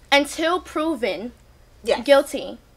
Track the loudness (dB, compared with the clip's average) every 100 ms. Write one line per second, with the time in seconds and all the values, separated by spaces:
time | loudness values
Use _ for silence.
0 | 0 2 2 -2 0 0 -4 -4 -2 -2
1 | -4 -6 -10 -14 _ _ _ _ -2 0
2 | 4 4 4 -4 -10 -16 _